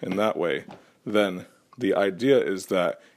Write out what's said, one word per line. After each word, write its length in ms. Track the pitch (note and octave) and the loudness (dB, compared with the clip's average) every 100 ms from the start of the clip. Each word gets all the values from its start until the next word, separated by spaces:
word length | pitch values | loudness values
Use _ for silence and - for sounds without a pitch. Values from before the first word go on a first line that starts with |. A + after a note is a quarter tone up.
in 140 | - F#2+ | -6 -2
that 220 | A2 - | -2 0
way, 260 | E2+ C#2+ - - _ _ - | -2 -2 -8 -20 _ _ -2
then 400 | G#2+ G2+ F#2 F2+ _ _ - | 0 0 -2 -12 _ _ -6
the 160 | G2 | 0
idea 460 | - G2 F2+ B2+ C3+ | 2 0 0 4 4
is 280 | - F#2+ - | 4 -4 -2
that 340 | F#2+ F2 - - | 0 0 -4 -12